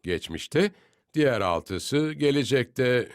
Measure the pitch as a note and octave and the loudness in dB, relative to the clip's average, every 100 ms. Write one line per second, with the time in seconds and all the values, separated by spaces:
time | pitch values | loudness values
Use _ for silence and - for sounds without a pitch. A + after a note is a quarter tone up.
0 | F2+ E2 - D#2+ - D#3+ G3+ - _ _ | -4 -4 -4 -10 -2 0 0 -2 _ _
1 | _ D#3 C#3+ A2+ F#2+ E2 - F2+ - C#3+ | _ 0 0 2 0 0 -2 -8 -2 -2
2 | D#3 D3+ D3 C#3+ A2+ C3+ A#2+ - B2+ B2 | -2 0 0 2 2 0 0 0 2 2
3 | G2+ | -2